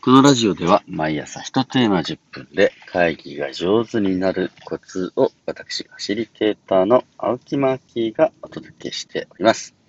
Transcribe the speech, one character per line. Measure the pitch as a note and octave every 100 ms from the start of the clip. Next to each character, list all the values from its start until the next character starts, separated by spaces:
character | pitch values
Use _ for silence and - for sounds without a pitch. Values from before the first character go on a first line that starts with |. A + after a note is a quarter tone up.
こ | -
の | C3
ラ | C#3
ジ | B2 A2+
オ |
で | D#2+
は | E2 G2 -
毎 | F2 D#2 D2+
朝 | - -
一 | - C#3 B2+
テ | C3+
ー | A#2+
マ | F#2+
十 | - D#2+ _
分 | - B1+
で | D2+ G2+ - -
会 | F#2 F2 D2+
議 | - C#2+
が | C#2
上 | C2 F2 G#2+
手 | A2+ A#2
に | G2 F#2
な | F#2+
る | F#2 F#2 _
コ | - E2
ツ | _ F#2+ F#2 -
を | C3+ _
私、 | - - - -
フ | -
ァ | -
シ | -
リ | G#2 A2
テ | _ G#2+
ー | G2 -
タ | F#2+
ー | F#2+
の | B2 - _
青 | - B2+
木 | _ C#3+
マ | C3+
ー | C3 _
キ | - A2+
ー |
が | G#2+ D#3 _
お | -
届 | - - -
け | -
し | -
て | - - -
お | _
り |
ま | G#2
す。 | A2 - _